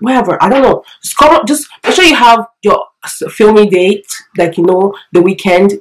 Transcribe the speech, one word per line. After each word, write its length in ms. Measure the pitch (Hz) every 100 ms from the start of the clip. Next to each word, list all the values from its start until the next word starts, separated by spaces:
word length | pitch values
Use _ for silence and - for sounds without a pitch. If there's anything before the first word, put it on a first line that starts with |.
whatever, 420 | 226 254 185 -
I 60 | 175
don't 140 | 269
know. 200 | 254 - - _
Just 140 | - -
come 160 | 302
up, 140 | 381 214
just 220 | 294 - -
make 100 | -
sure 100 | 381
you 120 | 359 247
have 320 | 240 233 - _
your 220 | 208 - - _
s-, 180 | - - 165
filming 380 | - 214 214 208
date, 380 | 180 185 214 - - - -
like, 200 | 170 170
you 80 |
know, 320 | 170 185 196 196 _
the 100 | 175
weekend 520 | 180 190 190 180 202 202